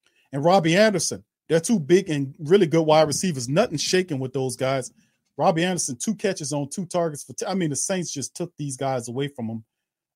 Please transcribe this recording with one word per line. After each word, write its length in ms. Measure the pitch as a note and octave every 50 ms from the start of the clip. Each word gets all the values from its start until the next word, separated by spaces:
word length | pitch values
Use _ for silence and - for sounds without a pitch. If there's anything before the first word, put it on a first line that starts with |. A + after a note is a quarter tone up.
| _ _ _ _ _ _
And 120 | - C#3+ C#3+
Robbie 340 | E3+ F#3+ G3 D#3+ E3 E3
Anderson, 460 | G3 G#3+ A3 G3 D#3+ - - A#2 F#2+ - _ _ _ _
they're 120 | - D#3 E3
two 200 | E3 - A#3+ F#3+
big 300 | C#3+ C3 F3 G3 F#3+ F3+
and 260 | D3+ C#3+ C#3 C3 D3
really 300 | - D#3 C#3 F#3 G#3+ F#3
good 180 | D3 D#3 E3 D#3+
wide 220 | D#3 D3+ D#3+ D#3
receivers. 420 | D3+ C#3 - - F#3 D3 C3 A#2 B2
Nothing 280 | C#3+ F3 A#3+ - E3
shaking 420 | C#3 - - F#3 F#3 F3+ F3+ D3 C3
with 140 | C3 B2+ -
those 220 | C3+ C3 C3 A2+
guys. 360 | - C3 C3 C3+ C3+ B2 - _ _ _ _ _ _ _ _ _
Robbie 260 | - D3+ F#3+ E3 D#3+ F3
Anderson, 320 | F#3 F3+ D3+ - - B2
two 200 | - - A3+ G#3+
catches 360 | - - G3 F#3 - D#3 C3 D3+
on 160 | C#3+ C#3+ C#3
two 160 | - G3+ F3+
targets 380 | F3 - F3+ E3+ E3 D3 - -
for 80 | - -
t-, 120 | - -
I 100 | - F#3
mean, 140 | F#3+ F3 D#3
the 60 | C#3
Saints 360 | - - - G3 F#3 E3 -
just 240 | - C#3+ A#2 - -
took 200 | - F3 E3 _
these 180 | - D3+ C#3 B2+
guys 320 | B2+ C#3 C3+ C3 B2 A2+
away 220 | A#2+ A#2+ C3+ C#3+ C#3
from 180 | C#3+ - A2+
him. 160 | A2 A2+ A2 A2 _ _ _ _ _ _ _ _ _ _